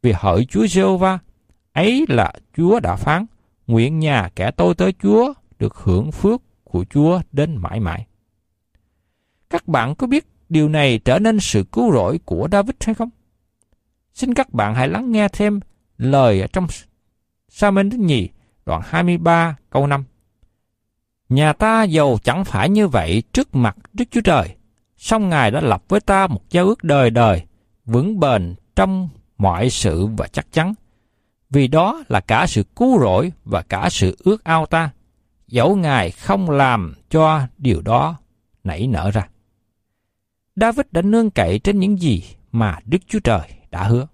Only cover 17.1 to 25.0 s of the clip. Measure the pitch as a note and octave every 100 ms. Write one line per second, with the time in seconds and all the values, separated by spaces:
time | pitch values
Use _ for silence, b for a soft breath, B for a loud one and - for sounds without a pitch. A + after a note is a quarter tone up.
17.1 | _ _ _ _ - G#3 G3 G3 B3 F#3+
18.1 | C3 F2 - _ _ - E2 F2+ E3 F3
19.1 | F3 E3 E3+ E3 D3 _ C3 C#3 C#3 C3+
20.1 | _ _ _ _ _ _ _ _ _ _
21.1 | _ _ C3 D3+ D3 G#3+ A3+ G#3+ D#3 C#3+
22.1 | A2+ - D3 F#3+ G2 B2+ G#3 G3+ B2 E2
23.1 | F#2+ - B3 C#4+ C#3 A#2 - - - A#3+
24.1 | A#3 A3 D3+ E2+ - _ _ _ _